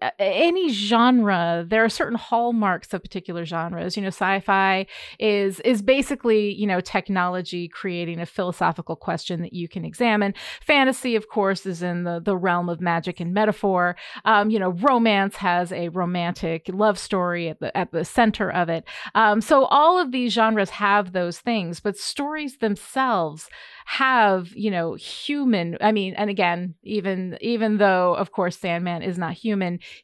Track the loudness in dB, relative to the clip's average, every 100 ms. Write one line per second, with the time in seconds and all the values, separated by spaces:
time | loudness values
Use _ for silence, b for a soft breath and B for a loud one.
0 | -6 0 0 4 2 2 0 -2 0 4
1 | 6 6 4 2 2 -2 0 2 2 2
2 | -2 -4 -2 0 2 2 0 0 -4 -10
3 | -8 -10 -8 -8 -6 -4 -4 -6 -6 -4
4 | -6 -2 -2 0 2 2 4 0 -2 B
5 | B B 0 2 0 0 0 2 4 2
6 | 2 -2 2 2 2 -2 0 0 0 -4
7 | 0 0 0 -2 -6 -8 -8 -8 -6 -4
8 | -6 -6 -8 -4 -6 -2 -2 -2 -8 -8
9 | -6 -6 -6 -8 -6 -8 -10 -8 -10 -2
10 | 0 2 0 -4 B B 0 4 4 2
11 | -2 -2 -2 -2 0 0 -4 -6 -4 -4
12 | -4 -4 -2 -2 0 0 -2 -2 -2 -2
13 | -2 -6 -4 0 0 2 0 2 0 -2
14 | B -6 2 4 4 2 0 2 2 4
15 | 4 4 2 -2 0 0 0 -4 -6 -2
16 | -2 -2 -2 -4 -4 -4 -6 0 2 2
17 | -2 -2 0 -2 -4 -6 -6 -4 -4 -4
18 | -2 2 2 2 -2 0 0 -2 -6 B
19 | B 4 4 4 4 4 6 6 6 4
20 | 2 0 -2 2 2 4 0 0 2 2
21 | 2 -2 -4 -4 -4 -2 -2 -4 -6 -4
22 | -8 -6 -6 -4 -8 -4 -2 -2 -4 -2
23 | 0 0 0 -4 -16 B B B -10 0
24 | 2 4 4 4 -2 -6 -4 -2 -4 -6
25 | -12 -12 -6 -2 2 2 0 0 0 2
26 | -2 -2 -4 0 0 0 -4 -10 -6 -4
27 | -4 -4 -6 -6 -4 0 0 4 4 6
28 | 4 2 -2 -2 -2 -2 -4 -4 -4 -4
29 | -6 -4 -6 -6 -4 -2 -2 -4 B B